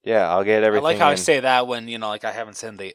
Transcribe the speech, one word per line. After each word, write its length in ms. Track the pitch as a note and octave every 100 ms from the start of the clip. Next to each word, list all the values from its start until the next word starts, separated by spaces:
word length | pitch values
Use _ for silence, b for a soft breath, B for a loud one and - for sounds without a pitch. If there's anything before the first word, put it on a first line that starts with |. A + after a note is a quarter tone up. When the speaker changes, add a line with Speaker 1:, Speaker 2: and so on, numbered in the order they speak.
Speaker 1:
Yeah, 280 | - A2+ F2
I'll 160 | F2+ G2
get 180 | G#2+
Speaker 2:
I 40 | G#2+
Speaker 1:
everything 160 | G#2
Speaker 2:
like 140 | D#3 -
how 120 | D3+
I 20 |
Speaker 1:
in. 60 | C#3+
Speaker 2:
say 240 | - C#3+
that 260 | B2+ B2+ B2
when, 220 | A#2+ A#2
you 80 | A#2
know, 100 | G#2+
like, 160 | G#2
I 80 | A2
haven't 240 | G#2 A2 G2+
said 220 | A2+ G2+
the, 160 | G2